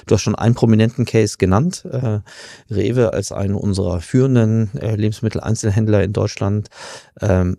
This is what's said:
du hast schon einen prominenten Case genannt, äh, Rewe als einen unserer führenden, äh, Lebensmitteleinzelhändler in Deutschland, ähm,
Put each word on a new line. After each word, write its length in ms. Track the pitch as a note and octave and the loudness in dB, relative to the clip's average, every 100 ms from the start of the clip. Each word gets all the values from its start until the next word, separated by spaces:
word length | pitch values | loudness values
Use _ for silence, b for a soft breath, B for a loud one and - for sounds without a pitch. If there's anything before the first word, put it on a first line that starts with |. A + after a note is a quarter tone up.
| - | 0
du 80 | |
hast 80 | G#2+ | 0
schon 140 | - - | 0 0
einen 180 | A2 | 0
prominenten 520 | A#2 A#2 G#2+ A2+ - A#2+ | 2 4 4 2 0 0
Case 320 | A2+ G#2 - | 0 0 0
genannt, 460 | F#2 F#2+ F3 - - | 0 2 0 -4 -8
äh, 300 | C3 B2 G#2 B B B B - | -4 -2 -4 B B B B -6
Rewe 440 | G2+ G2+ B2 A2 | -2 0 2 0
als 180 | - G2+ | 0 -4
einen 240 | - G2 G2+ | -4 -4 -2
unserer 440 | G2 F#2+ F#2 F2 | -2 -2 -2 -4
führenden, 680 | - B2+ C3+ B2 A2 A2+ G#2 - | 0 2 4 4 4 2 -2 -4
äh, 200 | A2+ G#2+ | -4 -2
Lebensmitteleinzelhändler 1080 | G#2+ G#2+ A2 - - A2+ A2 G2+ G#2+ G#2 | -2 -2 -4 -2 -4 -2 0 0 2 2
in 100 | F#2 | 2
Deutschland, 540 | G#2 G2+ - G2+ G#2 G2+ B B B B - | 0 -2 -2 -2 -2 -6 B B B B -4
ähm, 380 | G2+ F#2 F2+ | 0 2 2